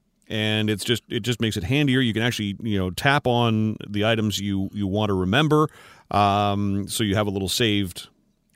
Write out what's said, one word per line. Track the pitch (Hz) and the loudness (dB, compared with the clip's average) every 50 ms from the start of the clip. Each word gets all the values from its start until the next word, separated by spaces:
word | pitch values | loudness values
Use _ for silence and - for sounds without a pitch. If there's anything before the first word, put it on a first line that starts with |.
| _ _ _ _ _ - | _ _ _ _ _ -8
And | - 110 107 107 107 107 107 107 | -4 -2 0 0 0 0 2 0
it's | 107 98 - | 0 -2 0
just, | - 120 110 - - | -2 -2 -2 -2 -4
it | - 120 | -6 -4
just | 101 120 123 - | -2 -2 -2 -2
makes | 113 110 101 | -2 -2 -2
it | 110 85 | -2 -2
handier. | 87 131 147 147 139 127 131 | 0 0 2 2 2 2 2
You | 131 117 101 | 2 2 0
can | 110 113 | 0 0
actually, | 123 110 - 107 101 98 - - | -2 -2 -2 -4 -4 -6 -6 -4
you | 117 104 95 | -2 -2 0
know, | 92 92 | 0 -2
tap | 87 - - 139 139 147 - 127 | -2 -2 0 2 2 2 2 2
on | 120 120 120 117 110 110 110 110 107 - - | 2 2 2 2 2 2 0 0 -2 -4 -8
the | - 104 104 101 | -8 -4 0 0
items | 110 113 110 107 107 95 98 | 2 2 2 0 -2 -2 -2
you, | 98 101 98 98 98 - - | -4 -2 -2 -2 -4 -4 -4
you | 104 101 95 | -4 -4 -2
want | 95 104 107 104 | 0 0 0 0
to | 98 | 0
remember. | 92 90 92 101 135 156 151 151 151 156 147 - - - - - - - - | 0 2 2 2 2 4 4 4 2 2 2 -2 -8 -20 -20 -20 -20 -10 -2
Um, | - 101 104 101 98 104 104 101 101 101 101 101 98 101 98 - | 0 2 4 4 4 2 2 0 0 0 0 0 0 -2 -2 -4
so | - - 113 | -4 -2 0
you | 104 95 | 0 2
have | 95 107 | 0 0
a | 104 | 0
little | 95 101 95 90 | -2 -4 -2 -2
saved, | - - 123 110 104 101 98 90 - - - - _ _ _ _ _ _ _ _ _ | 0 0 2 2 2 2 0 -2 -6 -10 -16 -18 _ _ _ _ _ _ _ _ _